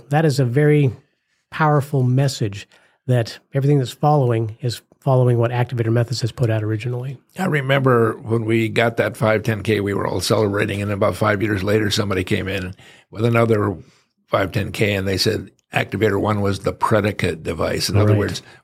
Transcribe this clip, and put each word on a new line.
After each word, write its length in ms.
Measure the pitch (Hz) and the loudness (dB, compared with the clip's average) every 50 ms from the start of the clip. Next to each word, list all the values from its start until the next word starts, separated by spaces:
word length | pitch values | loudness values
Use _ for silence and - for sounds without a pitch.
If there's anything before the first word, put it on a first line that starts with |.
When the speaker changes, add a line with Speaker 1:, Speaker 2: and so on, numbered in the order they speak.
| - - | -2 -2
Speaker 1:
that 160 | 143 151 160 | 0 2 2
is 140 | 156 127 139 | 2 2 2
a 60 | 135 | 0
very 460 | 120 120 143 151 151 151 147 143 123 95 - _ _ _ _ _ _ _ _ _ _ | 2 2 2 4 4 6 4 4 2 0 -4 _ _ _ _ _ _ _ _ _ _
powerful 500 | - - 160 151 147 147 131 - - 139 | -4 0 2 2 2 2 0 0 0 0
message 640 | 127 123 127 135 143 135 - - 120 104 101 104 - - _ _ _ _ _ _ _ | 2 2 2 2 2 0 0 -2 -4 -4 -4 -8 -12 -16 _ _ _ _ _ _ _
that 320 | 131 127 123 113 - - - _ _ - | 0 0 0 0 -2 -6 -16 _ _ -4
everything 240 | 139 131 139 147 139 | -2 2 2 2 2
that's 140 | 127 117 | 2 -2
following 640 | - - - 147 151 147 131 120 117 113 113 107 110 - | -4 0 2 2 4 4 2 2 2 0 -2 -4 -6 -6
is 200 | - 120 113 - - _ _ _ | -6 -6 -6 -8 -10 _ _ _
following 380 | - 143 131 127 123 123 120 117 | -2 2 2 4 4 4 4 2
what 140 | 117 117 | 2 0
Activator 420 | 123 120 123 - - 117 113 113 113 | 0 -2 -2 -2 -2 -2 -2 0 0
Methods 280 | 120 117 - 120 113 | 0 0 0 -2 -4
has 100 | - 110 | -4 -4
put 180 | - - 127 110 | -4 -2 -2 0
out 140 | 110 110 107 | 0 0 -2
originally. 520 | 107 110 107 113 123 123 120 123 135 135 - _ _ - - | -2 -4 -4 -6 -6 -8 -8 -8 -10 -12 -14 _ _ -10 -6
Speaker 2:
I 80 | 185 | -4
remember 720 | 190 151 147 131 131 135 139 131 131 123 117 113 110 - - | -2 -2 -2 0 0 0 2 4 4 4 4 4 2 0 -2
when 260 | - 110 113 117 110 | -4 -4 -2 -2 0
we 240 | 110 113 113 113 107 | 0 0 0 0 0
got 300 | 101 113 113 - 101 - | 2 2 2 2 2 0
that 180 | 101 104 - | -2 -2 -2
five 280 | - 113 107 110 107 - | 0 0 2 2 2 0
ten 180 | 117 113 101 | -2 -4 -2
K, 180 | 92 113 107 101 | 0 0 0 0
we 140 | 101 101 98 | 0 0 -2
were 140 | 95 92 - | -2 -2 -2
all 120 | - 95 | -4 -4
celebrating, 600 | 90 - 113 107 110 101 98 101 110 101 101 101 | -2 0 0 2 2 0 0 0 -2 -2 -2 -4
and 100 | 101 101 | -4 -4
about 240 | 104 98 107 101 95 | -2 0 0 0 0
five 280 | - 107 107 107 98 110 | 0 0 0 0 0 0
years 200 | 104 104 98 92 | -2 -2 -2 0
later, 280 | 104 104 110 107 104 | 0 0 0 0 0
somebody 320 | 95 - 101 98 101 92 90 | -2 -2 -2 -2 -2 -2 -2
came 240 | - 107 95 92 95 | -2 -2 -4 -2 -4
in 260 | 95 98 92 92 92 - - - - - _ _ | -6 -6 -6 -8 -12 -14 -20 -20 -20 -20 _ _
with 120 | - 98 113 | -6 -2 0
another 540 | 120 117 117 117 113 113 104 101 101 98 - - _ _ _ _ _ _ _ _ | 2 2 4 4 4 2 2 0 0 -4 -6 -10 _ _ _ _ _ _ _ _
five 260 | _ - 107 98 95 | _ -2 -2 -2 -2
ten 200 | - 107 98 90 | -2 -4 -6 -4
K, 240 | 92 - 113 101 101 | -4 -2 -2 0 0
and 120 | 98 95 98 | -2 -2 -2
they 100 | 95 92 | -2 -2
said 340 | - 107 101 - - - - _ _ _ - | 0 0 -2 -2 -4 -10 -18 _ _ _ -4
Activator 460 | 123 120 - - 98 107 107 101 98 | -4 -4 -2 -2 0 0 0 2 0
One 220 | 95 104 104 101 | 0 0 0 0
was 180 | 101 98 98 98 | 0 -2 -2 -2
the 140 | - - 92 | -4 -6 -4
predicate 720 | - - - 117 107 101 101 101 - - 90 82 80 78 | -2 0 2 2 2 2 0 -2 -2 -2 -2 -2 -4 -6
device. 460 | 90 85 82 92 87 - - - - | -6 -4 -4 -2 -2 -2 -4 -2 0
In 80 | 87 98 | 2 2
other 140 | 104 104 | 2 4
Speaker 1:
Right. 80 | 104 104 | 2 2
Speaker 2:
words, 220 | 104 98 - - - - - - | 0 -2 -6 -8 -12 -16 -20 -20